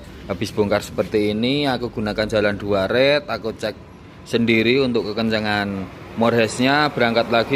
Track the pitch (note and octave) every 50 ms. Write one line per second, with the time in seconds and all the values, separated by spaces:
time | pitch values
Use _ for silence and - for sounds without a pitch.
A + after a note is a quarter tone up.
0 | - - - - - - F#2+ F#2 G#2+ - - A2 G#2 G2 G#2 G#2 - - - -
1 | G2 F2+ A2 G#2+ G#2 G#2 G#2 A2 A#2 B2+ C#3 D3 D3 C#3 B2 A#2 A#2+ A2+ - A#2+
2 | G#2+ G#2+ G2+ A2 A2 G#2+ A2+ G#2+ G2+ G#2 G#2 F#2+ G#2 G2+ G2+ G2 F#2+ G2 A2 B2
3 | C3+ C#3 D3 D3 C#3+ - A2+ G2+ G2 A2+ G#2 - A2+ G#2+ G2 - - - - -
4 | - - - - - - - A2+ A#2 A2+ A2+ A2 A2 A#2 B2+ C#3 C3+ B2 A#2 A2+
5 | F2+ G#2 G2+ A2+ A2+ A2 A2 G#2+ G#2+ G#2+ G#2 G#2 G2+ G2+ G2 F#2+ F#2+ - - -
6 | - - - - A#2 A#2 A#2 A#2+ A2+ G#2+ - - B2 C3+ C#3+ D3 D3+ C#3+ - B2
7 | A#2+ A#2 A2+ A#2 A2+ G2+ A#2 A2+ A2 A2+ C#3